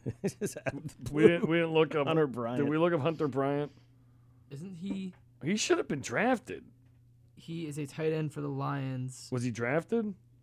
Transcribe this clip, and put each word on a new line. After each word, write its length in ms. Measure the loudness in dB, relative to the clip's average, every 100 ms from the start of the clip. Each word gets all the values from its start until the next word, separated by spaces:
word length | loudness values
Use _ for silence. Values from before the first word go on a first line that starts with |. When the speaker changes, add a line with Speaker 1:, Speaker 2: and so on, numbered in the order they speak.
| -6
Speaker 1:
<laughs> 320 | -4 -4 -4
Just 160 | -6 -4 -6
out 60 |
of 300 | -6 -8 -12
the 80 | -4
Speaker 2:
we 100 | 8
didn't, 180 | 8 8
Speaker 1:
blue. 80 | 2
Speaker 2:
we 60 | 2
didn't 160 | 2
look 200 | 4 4
up 120 | 2 2
Speaker 1:
Hunter 180 | 4 2
Bryant. 320 | 0 -2 0
Speaker 2:
Did 40 | 0
we 100 | 4
look 140 | 4
up 80 | 4
Hunter 280 | 0 0 -2
Bryant? 420 | 0 0 0 -4 -8 -20 _ _ -20 -20 -20 -18
Speaker 3:
Isn't 240 | -14 -14 -10
he? 340 | -8 -6 -8 -12 -20 -8
Speaker 2:
He 120 | -2 0
should 220 | 2 0
have 80 | 0
been 120 | -4
drafted. 640 | -4 0 2 0 -2 -12 -14 -20 -20 -20 -20 -20 -20 -20
Speaker 3:
He 300 | -12 -10 -8
is 100 | -8
a 80 | -8
tight 260 | -4 -2
end 200 | 0 -2
for 80 | -4
the 80 | -6
Lions. 800 | -4 -4 -4 -4 -4 -6 -8 -6
Speaker 2:
Was 140 | -2
he 60 | -2
drafted? 640 | -2 0 0 0 0 -2 -6 -14 -20